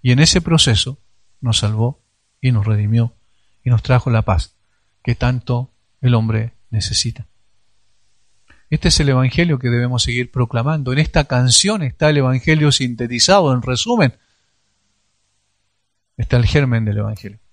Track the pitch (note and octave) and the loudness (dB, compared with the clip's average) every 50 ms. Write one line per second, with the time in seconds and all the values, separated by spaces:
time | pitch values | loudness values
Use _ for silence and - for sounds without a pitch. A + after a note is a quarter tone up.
0 | - B2+ B2 C3 D#3 D#3+ - F#3 E3 E3 E3 D#3 - - A2+ G2 - B2+ C3+ _ | 2 2 4 4 4 4 2 0 0 0 0 2 2 2 2 0 -2 -4 -10 _
1 | _ _ _ _ _ _ _ _ - B2 A2 - - G#2 G#2+ A2 A2+ B2 C#3 _ | _ _ _ _ _ _ _ _ -4 -2 -2 0 -2 -2 -2 -2 -2 -2 -4 _
2 | _ _ _ _ _ _ _ _ - C3 B2 G#2+ G2+ A2 G#2+ G#2 G#2 G#2 A2+ A#2 | _ _ _ _ _ _ _ _ -2 0 0 0 0 0 0 0 0 0 2 0
3 | A#2 A#2 _ _ _ _ _ _ _ _ _ _ _ B2+ A#2+ A2 - - C3 B2 | 0 0 _ _ _ _ _ _ _ _ _ _ _ 0 0 0 2 2 0 2
4 | - C3 A#2 A2 G#2 - F#2+ E2 - - _ _ _ _ _ _ _ _ _ _ | 2 2 0 0 0 0 0 -2 -2 -6 _ _ _ _ _ _ _ _ _ _
5 | _ - B2 - B2 B2 B2+ B2 - - B2 A#2+ B2+ - _ _ _ _ _ _ | _ -4 -4 0 0 -2 -2 -2 -4 -4 -4 -4 -4 -8 _ _ _ _ _ _
6 | - B2 B2 A2+ A2 A2 A2 A2 A2 A#2 - _ _ _ A#2 G#2+ F2+ - - - | 0 2 2 2 2 0 -2 -4 -4 -6 -10 _ _ _ -6 -6 -4 -4 -4 -4
7 | - A#2+ A2+ - A2 - _ _ _ _ _ _ _ _ _ _ _ _ _ _ | -4 -6 -8 -10 -16 -20 _ _ _ _ _ _ _ _ _ _ _ _ _ _
8 | _ _ _ _ _ _ _ _ _ _ - _ _ _ D3+ - - F3+ - - | _ _ _ _ _ _ _ _ _ _ -20 _ _ _ -6 0 0 0 2 2
9 | D#3 C#3 C3 B2+ C3 C3 - - F3 E3+ D3+ B2+ C3 B2 A#2+ A#2+ B2 B2 B2+ A#2+ | 2 2 2 2 2 2 2 0 0 0 0 -2 -2 -2 0 0 0 -2 -2 -2
10 | - B2 A#2+ B2 B2 A#2+ - C3+ B2 A#2 - A#2 A#2 C#3+ D#3+ D#3 C3+ B2+ B2+ C#3+ | -4 -2 -4 -4 -6 -4 -2 -2 -2 0 -2 -2 -2 -2 -2 -2 -4 -2 0 -2
11 | D#3 - - E3 C#3+ - B2+ B2 B2 B2+ A2+ - - G3 G#3+ G#3 D#3+ B2+ - - | -2 0 0 -2 -2 0 0 0 2 2 2 2 0 0 -2 -2 -4 -6 -4 0
12 | D#3 D3+ D3+ C#3+ C3+ B2+ C3 B2+ - D#3+ D#3 D#3 D3+ D3 C#3 - C3+ B2 A#2+ A2 | 0 2 2 2 2 2 0 0 0 2 2 4 4 2 2 0 -2 -4 -4 -6
13 | B2 A#2 B2 A#2+ - - F#3+ G3+ F3 C#3+ C3 B2 A#2 B2 B2+ A#2+ - A3+ B3 A#3 | -6 -6 -2 -2 2 4 4 4 4 2 0 0 -2 -4 -4 -4 -2 -2 0 2
14 | E3 B2 - _ _ _ _ _ _ _ _ _ _ _ _ _ _ _ _ _ | 2 0 0 _ _ _ _ _ _ _ _ _ _ _ _ _ _ _ _ _
15 | _ _ _ _ _ _ _ _ _ _ _ _ _ _ _ _ _ _ _ _ | _ _ _ _ _ _ _ _ _ _ _ _ _ _ _ _ _ _ _ _
16 | _ _ _ - A#2+ - - A#2+ A#2+ - - D3+ C#3 C3 A#2+ A2+ A2 G#2+ G#2 G#2 | _ _ _ -10 -4 0 0 2 2 2 2 2 0 2 0 -2 -2 -2 -2 -2
17 | G#2 G#2+ A2 G2+ - G2+ G#2 - _ _ | -4 -6 -8 -10 -14 -18 -20 -20 _ _